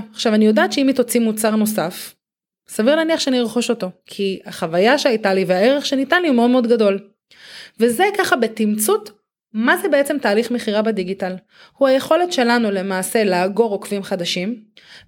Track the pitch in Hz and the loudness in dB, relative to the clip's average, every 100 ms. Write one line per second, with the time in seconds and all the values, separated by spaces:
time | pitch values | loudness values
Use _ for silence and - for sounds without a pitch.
0 | 214 - 233 214 214 220 339 - 269 269 | -4 -4 0 4 4 4 2 2 0 0
1 | 240 240 226 214 220 214 214 214 160 - | 0 0 0 0 0 0 0 -2 -4 -6
2 | - - _ _ _ _ _ - 226 311 | -16 -20 _ _ _ _ _ -2 2 2
3 | 320 320 277 254 226 240 233 226 185 - | 2 0 0 -2 -2 -2 -2 -4 -6 -10
4 | _ - 196 185 - - 170 170 220 285 | _ -6 -4 -4 -10 -8 -2 2 4 4
5 | 285 220 202 190 180 185 233 285 - 269 | 2 0 0 0 2 2 2 2 0 -2
6 | 269 359 339 240 240 254 226 233 202 196 | 0 2 2 2 4 2 2 2 2 0
7 | - _ _ _ - - - - 240 226 | -6 _ _ _ -20 -20 -18 0 0 2
8 | 403 403 - 302 220 - 214 208 269 415 | 0 0 0 0 0 0 -2 0 0 -2
9 | - - _ _ _ 214 247 349 392 285 | -4 -20 _ _ _ -2 0 2 2 0
10 | 285 294 226 208 233 240 226 208 220 196 | 0 -2 0 0 0 -4 -2 -2 -2 -2
11 | 180 196 185 185 - _ - - 269 262 | -6 -6 -8 -8 -16 _ -20 0 2 2
12 | 262 320 359 311 240 240 220 196 190 190 | 2 0 0 0 2 2 0 -2 -4 -4
13 | 185 233 208 180 190 202 226 196 - 202 | -2 0 2 0 0 0 -2 -4 -6 -8
14 | 190 185 170 180 190 240 - _ - - | -6 -6 -4 -4 -6 -8 -14 _ -20 -20